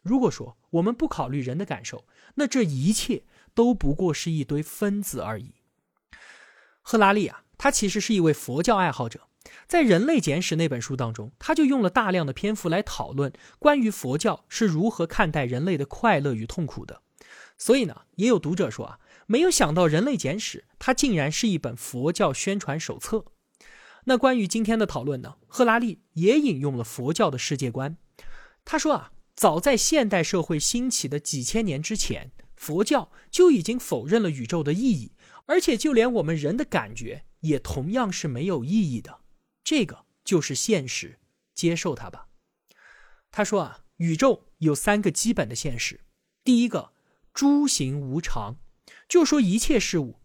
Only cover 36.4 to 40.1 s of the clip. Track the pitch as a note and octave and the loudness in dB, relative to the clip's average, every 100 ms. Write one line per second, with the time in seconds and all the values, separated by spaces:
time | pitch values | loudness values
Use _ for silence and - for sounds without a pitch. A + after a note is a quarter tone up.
36.4 | D3 A#3 - E3 G#2+ A2 A2+ C#3+ - _ | -2 -2 -2 -4 -4 -8 -12 -12 -16 _
37.4 | D#3 C#3 - C#3 D3+ B3 G#3+ - D#3 A#2+ | -2 -2 -2 -6 -4 -2 -2 -4 -6 -4
38.4 | F#3 D#3 B2+ A3 E3 A#2 - - _ _ | -4 -4 0 0 0 -4 -10 -20 _ _
39.4 | _ _ - D4+ F3+ - _ | _ _ -2 0 0 -6 _